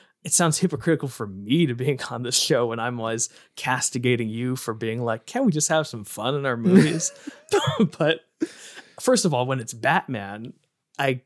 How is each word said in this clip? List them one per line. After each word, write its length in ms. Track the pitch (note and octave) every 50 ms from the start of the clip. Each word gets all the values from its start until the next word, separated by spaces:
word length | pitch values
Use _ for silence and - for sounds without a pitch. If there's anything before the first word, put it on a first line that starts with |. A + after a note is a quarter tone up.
| _ _ _ _ -
it 80 | D#3+ -
sounds 240 | - F3 D#3+ D3+ -
hypocritical 500 | F#3 F3 D3+ A2 - E3+ D#3 - D3 C3
for 180 | - - A2
me 380 | G2+ F#2+ G2 G2+ G#2+ C3+ E3+ E3+
to 80 | C3+ A#2+
be 240 | A#2+ B2+ D3 C3+ B2 -
<laughs> 60 | -
on 120 | B2+ A#2
this 160 | B2 B2 - -
show 280 | - - D3+ A#2 A#2+
when 120 | A2+ A2+ A#2
I'm 220 | A2+ B2 B2 A#2
always 300 | A2+ A2+ A2+ A2+ - - - - - _ _
castigating 720 | - - C3 B2+ B2 - - - C3+ B2 B2 B2 A#2 A2+ A2
you 280 | A2 A#2 B2 B2+ C3
for 180 | - - A#2 A2
being 280 | A2 A2+ A2 A2+ B2
like, 220 | A#2+ A#2 A2+ A2+ -
"Can't 200 | - - B3 C4+
we 60 | G#3+
just 160 | D3+ D3+ - -
have 160 | D#3+ D#3 D3+
some 180 | - - A2 G2+
fun 300 | - - G#2+ G#2+ B2+ C#3+
in 100 | C#3+ C#3
our 120 | C3+ A#2+
movies?" 560 | A#2 A2+ F3+ F#3 F#3+ D#3 D3+ E3+ D#3+ - - - - - - - - - -
<laughs> 460 | G#3 G3 G3+ - - - G#3+ D3 - -
But 220 | D#3+ D3+ D#3+ - - _ _ _ D#4+ - - - - - - - - - _ -
first 240 | - B3+ B3+ - -
of 80 | F3
all, 140 | C#3+ B2 B2+
when 120 | C3 C3 C3
it's 120 | A2 -
Batman, 800 | - A2+ A#2 C3+ E3 F#3+ - - B2+ G#2 G2 G2 G#2 A2 A#2 - - _ _ _ _ _ _ _ _ -
I 240 | C#3 C3+ B2+ B2+ -